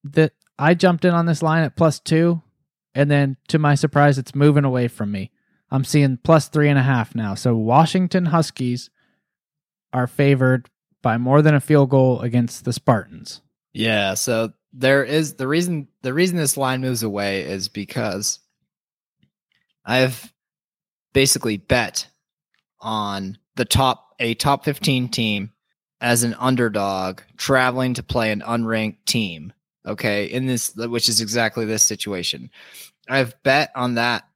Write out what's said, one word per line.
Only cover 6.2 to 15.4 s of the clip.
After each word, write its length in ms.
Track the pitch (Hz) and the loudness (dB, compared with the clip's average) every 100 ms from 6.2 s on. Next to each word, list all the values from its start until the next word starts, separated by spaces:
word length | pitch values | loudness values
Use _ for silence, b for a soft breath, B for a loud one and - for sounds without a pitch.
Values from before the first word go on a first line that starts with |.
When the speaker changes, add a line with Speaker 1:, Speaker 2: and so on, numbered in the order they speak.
| - 160 - | 4 4 4
Speaker 1:
three 200 | 156 147 | 0 2
and 100 | 143 | 2
a 40 | |
half 320 | 131 123 110 | 2 0 -2
now. 200 | 117 104 | -6 -6
So 220 | 98 127 113 | -2 -2 0
Washington 720 | 110 135 160 185 180 185 175 | 4 4 4 2 0 0 0
Huskies 640 | 170 156 - 123 123 - _ _ _ _ _ _ _ _ _ _ | 0 -2 -4 -4 -4 -10 _ _ _ _ _ _ _ _ _ _
are 120 | 127 123 | -4 -4
favored 600 | - 139 135 127 127 - _ _ _ | 0 2 4 4 2 -2 _ _ _
by 160 | 123 117 | -2 0
more 240 | 123 143 | 4 4
than 140 | 151 | 6
a 60 | 147 | 4
field 280 | - 147 135 | 4 4 4
goal 300 | 139 131 123 | 4 4 2
against 460 | 120 120 120 - - | 0 0 0 -4 -8
the 60 | |
Spartans. 680 | 123 - 110 - - - - _ _ _ | -2 0 0 -2 -18 -18 -20 _ _ _
Speaker 2:
Yeah, 420 | - 113 107 98 | -4 0 0 0
so 380 | 95 - 113 113 - _ | -2 -2 -2 -2 -8 _
there 300 | 131 131 139 | -2 2 2
is 300 | 123 151 151 | 2 -2 -2
the 140 | 139 | -6